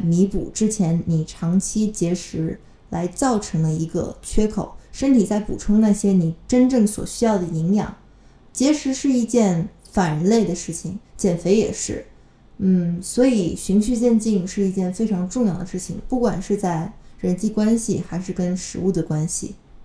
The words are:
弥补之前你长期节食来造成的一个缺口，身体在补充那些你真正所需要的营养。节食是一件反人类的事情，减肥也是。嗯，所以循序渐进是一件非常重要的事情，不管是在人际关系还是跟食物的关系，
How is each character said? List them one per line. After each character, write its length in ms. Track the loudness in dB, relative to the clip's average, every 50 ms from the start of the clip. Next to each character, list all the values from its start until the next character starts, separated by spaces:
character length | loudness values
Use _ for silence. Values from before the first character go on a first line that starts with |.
| 0
弥 240 | 2 4 4 4
补 240 | 2 2 -2 -4 -6 -4
之 160 | -2 -2 0
前 320 | 0 0 0 2 0 0 0
你 180 | 0 0 0 -2
长 360 | -4 -6 -6 -2 0 2 2
期 280 | 0 0 0 -2 -2 -2
节 240 | -2 -2 -2 -2 -2
食 480 | -2 -4 -6 -6 -4 -4 -4 -6 -8 -14 -20 -20 -20 -12 -8
来 160 | -6 -6 -4
造 320 | -6 -4 -2 0 0 0 0
成 240 | -2 -2 -2 -2 0
的 80 | 0
一 160 | 0 -2 -4
个 320 | -4 -4 -4 -4 -4 -6 -10
缺 280 | -10 -2 2 2 2 2
口， 280 | 0 -4 -6 -6 -10 -16 -20 -18
身 240 | -8 -2 2 4 4
体 100 | 4 4
在 140 | 4 0 -2
补 180 | -2 -4 -6
充 240 | -4 0 2 4 4
那 120 | 4 4 4
些 180 | 2 2 2
你 240 | 4 4 2 2 -2 -6 -4 0
真 200 | 4 4 4 4
正 160 | 4 4 2
所 220 | 2 0 -2 -8
需 180 | -8 -4 0 0
要 140 | 2 2 0
的 60 | 0
营 320 | -2 -2 -2 0 2 2
养。 180 | 0 0 -2 -6 -14 -20 -20 -20 -20 -20 -20 -20 -20 -20 -12 -4
节 200 | 0 2 2 2
食 200 | 2 0 -2 -4
是 160 | 0 0 2
一 160 | 2 2 2
件 440 | 2 2 4 4 4 2 0 -2 -4 -8 -14 -20 -6 -2
反 240 | 0 0 0 0
人 80 | 0 2
类 200 | 2 4 4 2
的 100 | 0 -2
事 180 | -4 -6 -8 -10
情， 260 | -8 -8 -10 -10 -10 -12 -16 -6
减 200 | -2 0 0 0
肥 200 | 0 2 2 2
也 160 | 4 2 0 -2
是。 340 | -6 -6 -8 -8 -8 -10 -14 -20 -20 -20 -20 _ _ -20 -20 -8 -2
嗯， 420 | 2 2 4 4 2 0 -2 -4 -6
所 240 | -4 0 2 4
以 300 | 4 4 2 0 0 -4
循 260 | -4 -2 2 2 2 2
序 140 | 2 2
渐 200 | 2 2 4 4
进 300 | 4 4 2 0 0 0
是 160 | -2 -2 -2 0
一 80 | 0
件 240 | 0 0 -2 -2 -2
非 140 | -2 -2 -2
常 200 | 0 -2 -2 -2
重 160 | -2 0 0
要 80 | 0 0
的 120 | -2 -6
事 100 | -8 -8
情， 240 | -8 -8 -8 -10 -10 -6 -4
不 120 | -2 0
管 200 | 0 0 -2 -2
是 160 | -2 -2 -2
在 360 | -2 0 -2 -2 -2 -4 -6 -10 -14 -20 -20 -12 -6
人 180 | -2 -2 -2
际 140 | 0 -2 -2
关 260 | 0 0 2 2 2
系 240 | 2 0 0 -2 -2 -4 -6
还 120 | -8 -6
是 120 | -6 -6 -4
跟 240 | -4 -2 -2 -2
食 220 | -4 -6 -8 -8 -4
物 140 | -2 0 0
的 100 | 0 -2
关 240 | -2 -2 -2 -2
系， 300 | -4 -4 -6 -8 -10 -12 -16 _ -20 -20 -20 -20